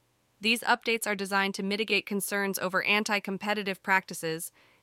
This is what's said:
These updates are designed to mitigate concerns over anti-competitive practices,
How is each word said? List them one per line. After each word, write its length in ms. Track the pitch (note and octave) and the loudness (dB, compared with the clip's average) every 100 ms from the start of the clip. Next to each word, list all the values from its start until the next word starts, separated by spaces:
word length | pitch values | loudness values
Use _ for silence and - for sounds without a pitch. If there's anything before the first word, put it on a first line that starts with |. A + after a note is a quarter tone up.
| _ _ _ _ | _ _ _ _
These 220 | G#3 A#3 | 0 2
updates 440 | - A#3+ - A3+ G#3 | 2 0 2 -2 0
are 80 | |
designed 400 | G3+ G3 G3+ G3 | -2 0 2 2
to 80 | G3 | 0
mitigate 440 | G3 G#3 G#3+ G3+ - | -2 -2 0 0 0
concerns 520 | G3+ - G3+ G3 F#3+ | -2 -2 0 0 -2
over 240 | F#3 F3+ | -2 0
anti-competitive 1000 | - G#3 G#3+ G3+ G3 G3 G#3 G#3 G3 F#3 | 2 2 2 -2 -2 -4 -2 -2 -2 -4
practices, 680 | - F#3+ - F3 E3 D#3+ - - _ _ | 2 2 2 -6 -4 -4 -8 -14 _ _